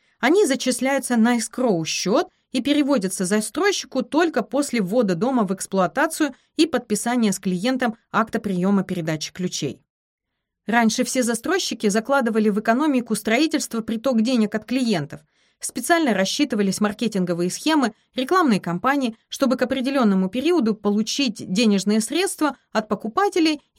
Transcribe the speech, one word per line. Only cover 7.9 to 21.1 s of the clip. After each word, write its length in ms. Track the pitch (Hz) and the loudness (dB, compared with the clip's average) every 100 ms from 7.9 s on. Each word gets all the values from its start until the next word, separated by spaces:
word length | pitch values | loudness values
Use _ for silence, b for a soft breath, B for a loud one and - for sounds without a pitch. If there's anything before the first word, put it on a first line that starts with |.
| B _ | B _
акта 280 | 196 226 220 | -2 -2 -4
приёма 440 | 214 180 190 196 | -4 0 2 2
передачи 480 | 190 180 165 156 - | 0 -4 -4 -4 -6
ключей. 500 | - 180 - 135 - _ _ _ _ _ _ _ _ - | -6 -6 -4 -6 -8 _ _ _ _ _ _ _ _ -2
Раньше 380 | 233 226 254 | 2 2 2
все 180 | 247 262 | 0 -2
застройщики 680 | 233 233 294 370 - - 208 | -2 -2 -2 -2 -2 -2 0
закладывали 600 | 214 226 277 233 220 214 | 0 2 2 2 2 2
в 100 | 202 | 2
экономику 560 | 220 240 311 254 240 214 | 0 2 2 0 0 -2
строительства 680 | 214 233 320 294 - 226 | 0 2 2 0 -4 -6
приток 400 | 226 226 277 226 | -4 -2 0 2
денег 340 | 220 247 208 214 | 2 2 0 -2
от 100 | - | -4
клиентов. 560 | 254 226 175 147 147 _ _ _ _ | -2 0 -2 -4 -12 _ _ _ _
Специально 540 | - 254 - 339 285 | -10 -4 0 2 2
рассчитывались 680 | 190 190 - 285 208 196 - | 2 0 0 0 0 0 0
маркетинговые 680 | 208 202 220 190 175 170 175 | -2 -2 -2 -2 -2 -2 -2
схемы, 440 | - 302 311 220 B B - | -2 0 2 0 B B -8
рекламные 440 | 262 370 302 196 | 0 2 4 2
кампании, 560 | 175 175 262 285 240 B _ | 0 -2 0 0 -2 B _
чтобы 260 | - 247 254 | -2 -2 0
к 60 | |
определённому 680 | 247 269 254 269 214 190 185 | -2 -2 0 2 4 2 0
периоду 460 | 254 302 349 226 214 | 0 0 2 2 0
получить 760 | 202 208 220 | 0 0 -2